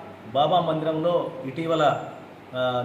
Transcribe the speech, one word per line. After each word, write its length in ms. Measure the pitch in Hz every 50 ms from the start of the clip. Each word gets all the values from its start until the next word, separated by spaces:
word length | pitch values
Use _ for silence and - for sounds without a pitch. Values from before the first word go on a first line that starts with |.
| - - - - - 110 113
బాబా 260 | 135 147 175 180 175
మందిరంలో 720 | 165 160 156 156 156 160 156 156 156 175 175 165 - - - - -
ఇటీవల, 580 | 131 135 165 165 165 165 156 151 139 120 - - - - - - - - - - - -
ఆ, 280 | 127 127 127 123 123